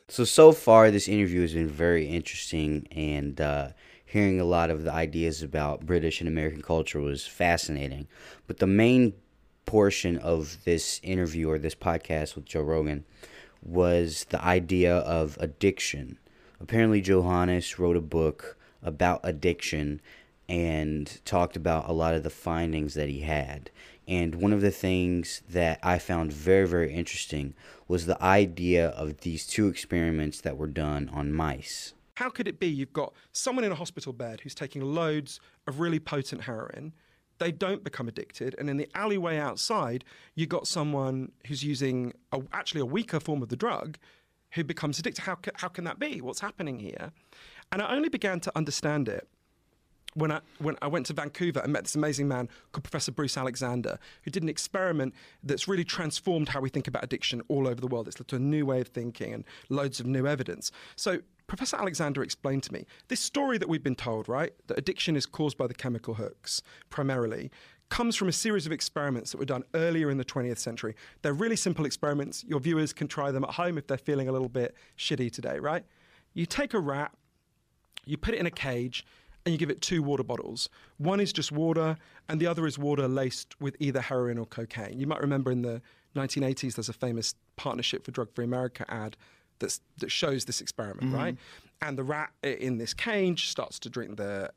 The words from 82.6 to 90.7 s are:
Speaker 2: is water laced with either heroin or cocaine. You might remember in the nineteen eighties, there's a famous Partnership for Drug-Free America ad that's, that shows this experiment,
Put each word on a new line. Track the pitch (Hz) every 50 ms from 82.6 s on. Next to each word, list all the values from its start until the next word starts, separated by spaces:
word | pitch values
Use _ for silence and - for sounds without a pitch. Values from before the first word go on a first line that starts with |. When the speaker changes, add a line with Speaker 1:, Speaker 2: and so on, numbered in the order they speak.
| 160
Speaker 2:
is | 151 131 143
water | 143 147 147 139 139
laced | 127 131 135 135 127 - - - - - -
with | 143 139 131 -
either | 151 139 127 131
heroin | 127 - 135 127 123 120 117 117
or | 113
cocaine. | - - - 113 110 - 123 107 101 - 127
You | 135
might | 143 156 -
remember | 147 143 139 135 131 127
in | 127 123
the | 120 120 117 120 - - _ _ _ _ -
nineteen | 143 135 127 - 143
eighties, | 135 131 135 - - 127 -
there's | - 110 -
a | 110
famous | - - 123 117 113 110 - - _ _ _ -
Partnership | - - 143 120 120 - - - - -
for | -
Drug-Free | 123 - 120 - - - 120
America | 120 123 127 127 123 123 - - -
ad | - 113 107 110 - - - - _ _ _ _ _ -
that's, | - - - - _ _ - -
that | 123 -
shows | - - - 156 139 131 -
this | - 117 -
experiment, | - -